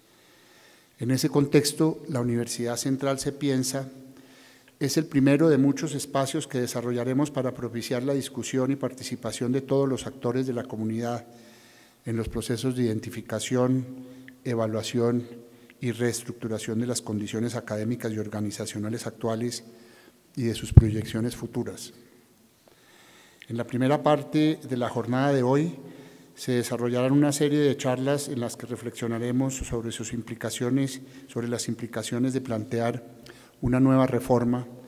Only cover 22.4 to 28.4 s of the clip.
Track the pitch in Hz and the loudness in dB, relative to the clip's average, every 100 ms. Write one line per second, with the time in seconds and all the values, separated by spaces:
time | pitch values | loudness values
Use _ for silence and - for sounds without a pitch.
22.4 | _ _ _ _ _ - - - - - | _ _ _ _ _ -20 -20 -20 -20 -20
23.4 | - 117 120 123 131 147 143 147 139 156 | -10 -6 -4 0 2 4 4 4 2 2
24.4 | 151 156 127 127 117 120 113 123 139 139 | 2 2 -4 -2 -2 -2 0 2 4 4
25.4 | 123 139 165 - - - - - - - | 4 4 2 -4 -14 -18 -20 -20 -20 -10
26.4 | - 123 117 120 120 123 127 143 147 143 | -2 0 0 -2 0 2 4 4 4 4
27.4 | 147 147 147 123 135 127 131 143 143 135 | 2 4 4 2 0 0 0 0 -2 -4